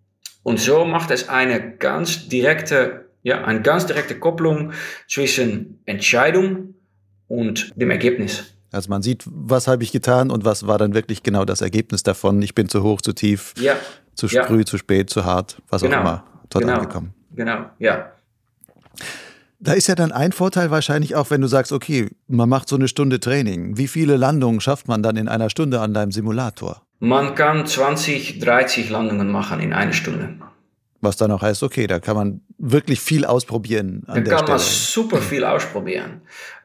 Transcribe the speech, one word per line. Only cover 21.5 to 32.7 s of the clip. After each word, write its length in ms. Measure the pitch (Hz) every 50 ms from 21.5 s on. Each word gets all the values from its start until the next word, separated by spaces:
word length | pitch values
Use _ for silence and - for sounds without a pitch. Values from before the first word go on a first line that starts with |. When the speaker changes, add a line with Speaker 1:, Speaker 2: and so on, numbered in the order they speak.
| 113 135 127 -
Speaker 2:
okay, 380 | 143 135 - - 151 131 110 98 - _ _ -
man 220 | 131 120 117 117
macht 180 | 127 135 127 -
so 80 | 139
eine 120 | 139 131 127
Stunde 320 | - - 147 139 127 123
Training. 580 | - 123 127 143 135 107 92 85 87 - 104 104
Wie 100 | 135 131
viele 300 | - 160 160 143 143 131
Landungen 440 | 123 131 160 151 127 120 117 110
schafft 260 | - - 139 - - -
man 140 | 117 110
dann 160 | 107 113 110 110
in 100 | 110 113
einer 220 | 110 113 113 110
Stunde 300 | - - 165 147 127 120
an 140 | 110 107 107
deinem 180 | 107 104 104
Simulator? 720 | 95 107 107 110 110 120 131 117 - - - 92 85 - _ _ _ _
Speaker 1:
Man 360 | - 117 127 139 143 139 139
kann 300 | - 151 151 156 156 143 -
zwanzig, 720 | - 127 135 143 147 156 - 156 147 135 - - - -
dreißig 500 | - 120 120 123 131 127 - 131 110 110
Landungen 420 | 110 110 113 110 104 101 101 98
machen 280 | 104 101 101 - 87 78
in 140 | 80 80 82
einer 200 | 90 101 - -
Stunde. 420 | - - - - - - - - - - - - _ _ _ _ _ _ _ _ _
Speaker 2:
Was 140 | - 104 98 -
dann 140 | 113 107
auch 100 | 104 95
heißt, 220 | - 107 104 - -
okay, 240 | 135 - - 113 98
da 120 | 95 87
kann 160 | - - 107
man 260 | 107 101 101 98 - - _ - -
wirklich 420 | - 131